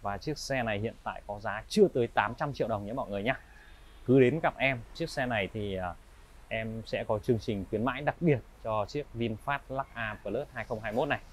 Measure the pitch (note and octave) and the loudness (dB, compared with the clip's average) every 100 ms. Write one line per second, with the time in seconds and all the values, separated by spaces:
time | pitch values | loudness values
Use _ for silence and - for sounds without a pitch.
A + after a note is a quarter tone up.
0 | G2+ G2+ - D3 - C3+ A#2 G2+ A2+ - | -6 -6 -6 -6 -2 -2 0 0 -2 -4
1 | - G2 - G#2 G#2 G#2 - G#3 F#3+ C3 | -10 -10 -10 -8 -6 -6 -2 6 6 6
2 | A#2 - G#2 B2 D3 C3+ A#2 G#2+ G2+ C3 | 2 4 2 0 -6 -2 -2 -2 -4 -6
3 | G2+ G2+ G#2 C3 - - - - - - | -4 -2 -2 -2 -6 -20 -20 -20 -20 -12
4 | - C3 B2+ D#3 D#3+ - C3 B2+ - - | 6 8 8 6 0 2 0 0 -8 -8
5 | E3 - B2+ A2+ F#2+ A2 G#2 F#2+ F2+ E2 | -6 -2 0 0 0 -2 -4 -2 -4 -8
6 | - - - - - A2+ A2+ A2+ A2 G2+ | -18 -20 -20 -20 -8 -6 -4 -8 -4 -4
7 | G#2 G#2+ - A#2 - G#2 F#2 G#2+ B2 C3 | 0 -2 2 0 2 -2 -2 -2 -2 0
8 | D3 - E3+ C3 - - A2+ G#2+ G2+ D3 | -2 0 2 2 0 -12 -2 -2 -2 -4
9 | C#3+ A#2 A#2 G#2+ - - - C3 C3+ A#2 | -6 -2 -2 -2 -4 -4 -4 -8 -6 -6
10 | A2 G#2 G#2 G#2+ D3 B2 A2 A2+ G#2+ A2 | -6 -6 -4 -4 -6 -10 -6 -6 -2 -2
11 | C#3+ C3 - | 0 -2 -4